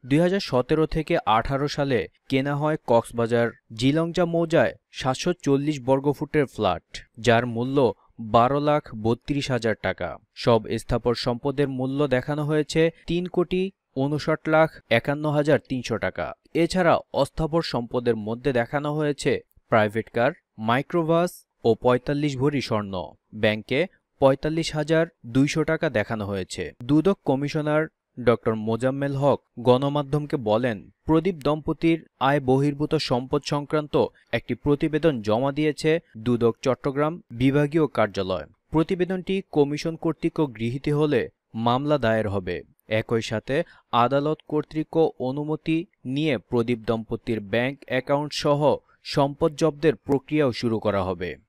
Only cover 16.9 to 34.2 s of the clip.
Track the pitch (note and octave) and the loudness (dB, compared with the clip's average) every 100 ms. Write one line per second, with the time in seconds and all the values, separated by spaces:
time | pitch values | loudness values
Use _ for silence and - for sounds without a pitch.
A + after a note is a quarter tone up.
16.9 | B2 - - C#3 - D#3+ E3 D#3+ B2+ A#2+ | 2 0 -2 -2 -2 -2 -2 -2 -6 -4
17.9 | B2+ A#2+ A2+ G#2 A#2 C3+ B2 A#2 D3 D3 | -2 0 -2 -2 -4 -2 -2 -2 -4 -4
18.9 | D3+ D3+ C#3+ D3 A2 - _ _ A#2 G#2+ | -2 -2 -2 -2 -2 -6 _ _ 2 2
19.9 | A2 - A#2 B2 F3 _ - A2 B2 C#3+ | -2 -4 0 0 -2 _ -8 -2 -2 0
20.9 | F3 D#3+ E3 F3+ - _ _ A#3 A3 B2 | -4 0 0 0 -6 _ _ 0 2 2
21.9 | B2 - C#3+ D3 C3 C#3 C#3+ - A2 G2+ | 2 0 -2 -2 0 0 0 -2 -4 -4
22.9 | F#2+ D#2+ - _ A2 G#2+ G#2+ G2+ B2+ F3+ | -8 -10 -16 _ -2 0 0 -2 -2 -2
23.9 | _ _ _ C3+ C3+ D#3 D#3+ D#3+ D3+ D3+ | _ _ _ 4 4 -2 -2 -4 -4 0
24.9 | D#3+ E3+ _ A#2+ A#2+ C#3+ D#3+ D3+ D#3+ D#3+ | 2 0 _ -4 0 2 2 0 0 0
25.9 | A2 G2+ A2+ G2+ G2+ F#2 - E2+ - A#2+ | -2 -2 -4 -4 -4 -6 -8 -10 -10 0
26.9 | D3 D#3+ G3+ - C3+ C#3+ D#3 D3+ D3+ D#3 | 2 4 0 0 -2 0 -4 0 0 -2
27.9 | _ _ - A#2+ A2+ - A2 G#2+ A2+ C3 | _ _ -2 2 2 0 -2 -2 -2 -2
28.9 | C#3 C#3 C#3 C#3+ A2+ _ - A#2+ B2 C#3 | -2 -4 0 2 0 _ -4 2 4 2
29.9 | C#3+ C#3 D3 D3 D#3 G#2+ G#2+ B2 G#2 - | -2 -2 -4 -2 -4 2 2 2 -4 -10
30.9 | _ - D#3+ E3 E3+ C3+ D#3 D3+ D#3 E3 | _ 0 2 2 -2 -2 -2 -4 -2 0
31.9 | E3 - _ C3 D3 C3 C3 C#3+ C#3+ D3+ | 0 -4 _ 0 2 2 2 2 0 -2
32.9 | D#3 - B2 C3 D3+ - D3 C#3+ D#3 D3+ | -2 0 -2 0 -4 -2 -4 -2 -4 0
33.9 | D3+ G#2+ _ | 0 0 _